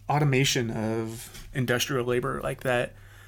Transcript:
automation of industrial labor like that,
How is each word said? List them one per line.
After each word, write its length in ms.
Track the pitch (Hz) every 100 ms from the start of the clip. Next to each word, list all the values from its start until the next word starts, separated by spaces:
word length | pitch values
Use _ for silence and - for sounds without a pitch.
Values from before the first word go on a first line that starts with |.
| -
automation 640 | 143 147 131 139 139 113
of 800 | 110 110 113 113 113 - - -
industrial 500 | 147 123 120 - 135
labor 360 | 120 123 135 -
like 200 | 135 139
that, 320 | 131 123 131 - - -